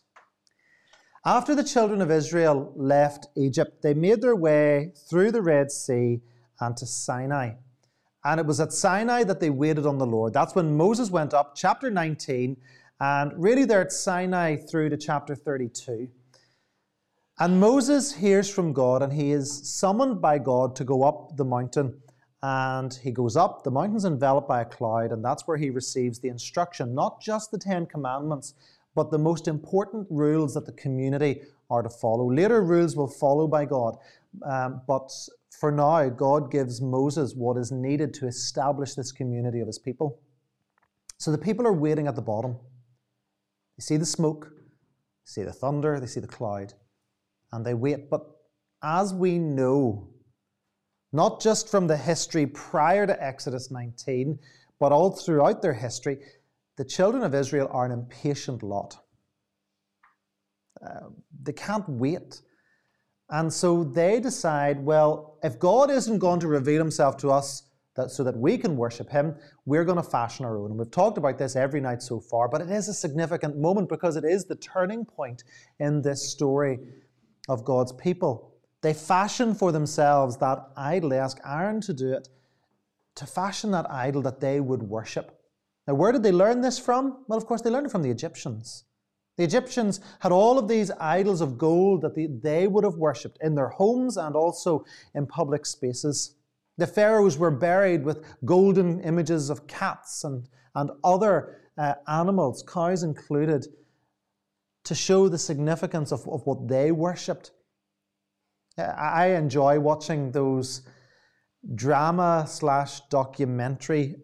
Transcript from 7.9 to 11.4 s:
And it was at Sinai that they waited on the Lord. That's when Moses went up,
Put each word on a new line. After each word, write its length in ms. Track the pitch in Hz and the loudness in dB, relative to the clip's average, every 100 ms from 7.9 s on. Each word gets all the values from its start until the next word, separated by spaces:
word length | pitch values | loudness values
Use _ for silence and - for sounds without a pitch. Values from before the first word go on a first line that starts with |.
| _ _ _ | _ _ _
And 160 | 143 160 | -2 0
it 60 | 151 | 0
was 160 | 143 | 0
at 100 | 156 | -2
Sinai 540 | - 190 190 233 240 208 | 0 2 2 2 2 2
that 160 | 190 | 0
they 80 | 160 | 0
waited 360 | 135 151 151 147 | 0 0 2 0
on 120 | 139 | 0
the 80 | 127 | 0
Lord. 260 | 113 113 | 0 0
That's 240 | 123 165 190 | 2 2 2
when 220 | 160 151 | 2 4
Moses 340 | 180 233 226 | 4 2 0
went 220 | 175 147 | -2 0
up, 240 | 147 | 0